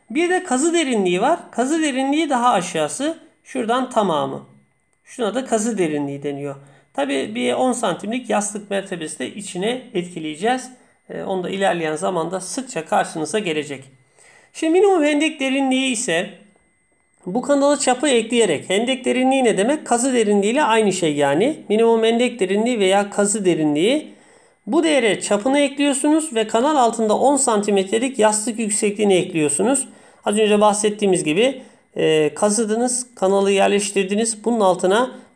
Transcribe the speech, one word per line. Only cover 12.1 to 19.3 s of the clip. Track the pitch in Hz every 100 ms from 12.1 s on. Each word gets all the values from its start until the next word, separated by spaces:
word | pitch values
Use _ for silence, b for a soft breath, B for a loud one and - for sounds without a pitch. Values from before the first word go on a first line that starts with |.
| 175 165 185
sıkça | 180 269 254 -
karşınıza | 160 202 175 165 151 220
gelecek. | 180 151 143 135 - _ _ b b b b
Şimdi | - 320
minimum | 349 403 359
hendek | 294 294 311 302
derinliği | 269 269 269 262 262
ise | 226 - 165 208 - - _ _ _ _ _ _ _ 180
bu | 220
kanalı | 247 285 277 285
çapı | 262 247 302
ekleyerek, | 233 226 240 208 139 -
hendek | 196 240 254
derinliği | 254 247 262